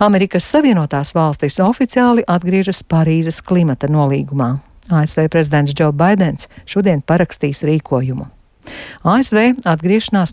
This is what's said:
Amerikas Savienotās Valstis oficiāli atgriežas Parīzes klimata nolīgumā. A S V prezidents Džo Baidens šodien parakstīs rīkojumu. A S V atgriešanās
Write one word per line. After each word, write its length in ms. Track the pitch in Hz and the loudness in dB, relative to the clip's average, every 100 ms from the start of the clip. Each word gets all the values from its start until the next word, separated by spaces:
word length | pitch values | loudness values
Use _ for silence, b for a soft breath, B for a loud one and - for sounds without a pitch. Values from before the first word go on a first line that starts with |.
Amerikas 480 | 208 196 196 180 - | 2 2 0 -2 0
Savienotās 640 | 302 285 185 147 143 143 | 2 2 2 0 -4 -2
Valstis 460 | 170 156 143 143 - | 0 -2 -2 -4 0
oficiāli 640 | 190 247 254 247 247 233 | 0 0 -2 2 2 2
atgriežas 560 | - 175 175 190 190 - | 0 -2 0 0 -2 -4
Parīzes 640 | - 165 160 160 160 - | -2 0 2 0 -2 -6
klimata 480 | - 180 160 131 143 | -2 0 0 0 0
nolīgumā. 640 | 151 139 139 139 139 120 139 - _ - | 0 0 -2 -4 -4 -2 -4 -8 _ -2
A 160 | 160 | 0
S 140 | 151 - | 0 0
V 80 | 156 | 0
prezidents 480 | 165 147 151 143 143 | 0 2 0 0 0
Džo 160 | 151 | 0
Baidens 560 | 143 175 202 165 143 - B | 2 2 2 0 -4 -12 B
šodien 400 | - 196 196 147 | -6 -2 0 0
parakstīs 560 | - 165 170 - 143 139 151 | 0 0 0 -2 -6 -2 -2
rīkojumu. 640 | 156 - 127 127 131 - - _ _ B B B B | -2 -2 -2 -2 -6 -10 -18 _ _ B B B B
A 160 | 165 233 | 0 0
S 160 | 254 214 | 2 2
V 140 | 240 247 180 | 2 2 -2
atgriešanās 640 | 160 175 220 - 196 165 | 0 0 0 0 0 0